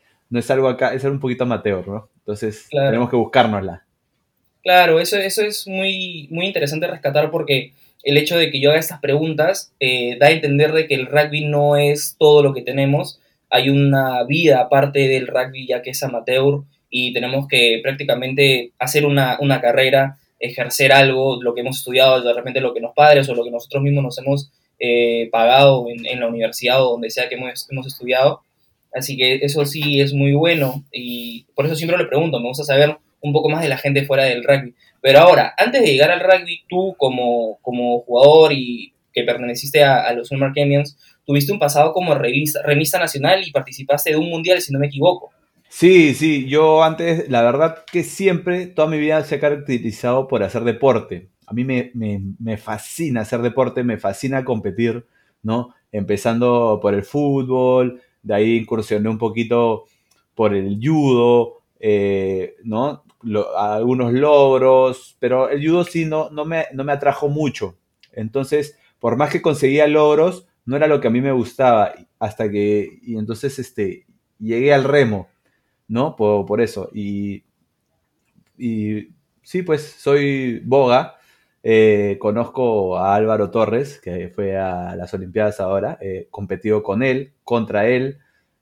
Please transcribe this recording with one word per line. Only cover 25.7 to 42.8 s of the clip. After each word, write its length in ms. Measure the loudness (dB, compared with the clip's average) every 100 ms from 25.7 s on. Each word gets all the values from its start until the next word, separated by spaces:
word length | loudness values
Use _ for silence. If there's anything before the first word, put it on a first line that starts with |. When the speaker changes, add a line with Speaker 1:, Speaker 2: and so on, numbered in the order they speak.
| 6 -2
Speaker 2:
en, 160 | -10 -8
en 140 | -6
la 80 | -4
universidad 560 | -2 -4 -2 0 2
o 80 | 2
donde 180 | -2 -6
sea 200 | -6 -6
que 60 | -8
hemos, 300 | -10 -12 -10
hemos 160 | -10 -10
estudiado. 540 | -12 -2 2 2 0 _ _ _ _ _
Así 220 | -10 -8 -2
que 200 | 0 0
eso 300 | 0 0 -2
sí 360 | -4 -2 0
es 120 | 0
muy 200 | 0 2
bueno 500 | 2 2 2 -2 -4 -12
y 540 | -12 -10 -10 -12 -16 -10 -4
por 100 | -2
eso 100 | -2
siempre 220 | -2 -2
le 100 | 0
pregunto, 340 | -2 -2 -2
me 80 | -6
gusta 160 | -8 0
saber 320 | 4 4 0 _ _
un 100 | -2
poco 160 | 0 0
más 140 | -2
de 80 | -2
la 80 | -2
gente 260 | -2 -2 0
fuera 200 | 0 2
del 180 | 0
rugby. 320 | 0 0 0 -16 _ _
Pero 200 | 6 10
ahora, 340 | 10 8 4 0
antes 240 | 0 4
de 60 | 2
llegar 240 | 4 4
al 80 | 2
rugby, 440 | 4 2 2 -12 _
tú 260 | -4 -4 -2
como, 600 | -2 0 -2 -2 -4 -6
como 400 | -8 -4 -2 -2
jugador 500 | 0 6 8 8 6
y 400 | 4 -4 -10 -12 _ _
que 100 | -4
perteneciste 580 | -2 -4 -6 -8 -2 4 6
a, 160 | 4
a 100 | 0
los 160 | -4 -6
Ulmer 220 | -2 -2
Canyons, 440 | 0 0 0 -2 -10 _ _ -2
tuviste 280 | 0 0
un 60 | 0
pasado 340 | 0 4 2
como 220 | 2 -2 -2
revista, 460 | 0 -2 -4 -4
remista 360 | -2 0